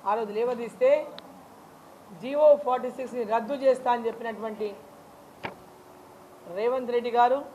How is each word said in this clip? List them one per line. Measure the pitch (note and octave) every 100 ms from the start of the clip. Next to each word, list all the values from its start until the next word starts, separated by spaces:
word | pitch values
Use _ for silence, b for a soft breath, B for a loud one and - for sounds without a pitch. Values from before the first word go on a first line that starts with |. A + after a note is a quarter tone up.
| F#3+
ఆ | A3
రోజు | G#3+ G#3
లేవదీస్తే | A#3+ A#3+ A#3 - B3+ D4+ D4 - - - - - - - - - - F3+
జీవో | A#3 C#4+ D4+ C#4+ B3
ఫార్టీ | B3+ B3 A#3+
సిక్స్ని | B3 A#3+ G#3
రద్దు | A3+ A3 C#4+
చేస్తా | C4+ B3+ B3+
అని | A#3+ A3+
చెప్పినటువంటి | A3 A#3 G#3 A3 G#3 G#3 G3+ - - - - - - - - - - - - - - - - - F3+
రేవంత్ | A#3 C4 B3 A#3+
రెడ్డి | A#3+ A#3
గారు | A#3+ C4+ C#4+